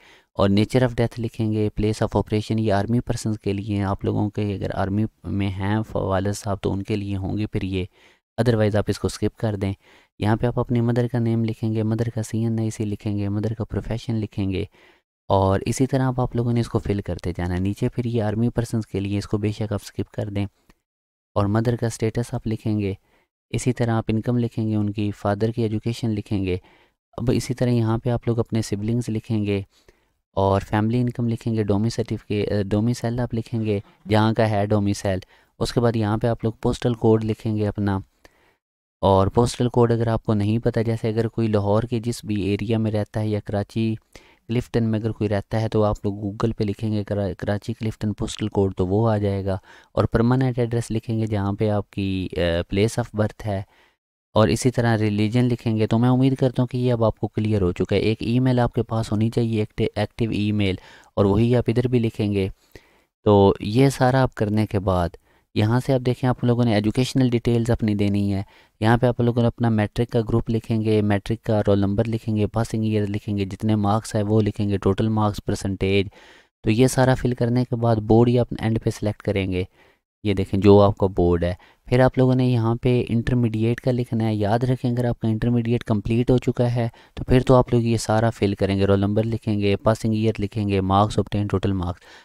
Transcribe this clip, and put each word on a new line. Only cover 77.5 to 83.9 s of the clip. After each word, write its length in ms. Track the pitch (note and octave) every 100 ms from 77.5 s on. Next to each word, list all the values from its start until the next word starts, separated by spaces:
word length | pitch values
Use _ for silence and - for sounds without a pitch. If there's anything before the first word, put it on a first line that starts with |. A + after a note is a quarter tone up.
| A#2+
के 120 | B2 A#2
बाद 220 | A#2 A2+
बोर्ड 320 | G#2+ A2+ A#2+
ही 60 | A#2+
आप 120 | A#2+ -
एंड 180 | A2 A2
पे 120 | -
सिलेक्ट 320 | - G#2 G#2
करेंगे। 460 | - G2 F#2+ F2+ F#2 _ _ _ _ _
ये 100 | G#2+
देखें 260 | F#2+ F#2+ G2
जो 180 | G2+ G2+
आपका 280 | G2+ - G2
बोर्ड 380 | G2 F2 F2
है। 140 | F2 F2+ - _ -
फिर 120 | B2
आप 180 | B2+ -
लोगों 160 | B2+
ने 140 | B2+ B2+
यहाँ 280 | B2 A2+ A#2+
पे 240 | C3 B2
इंटरमीडिएट 800 | - A#2 A2 B2+ A#2 A2 A2+ A#2+
का 100 | -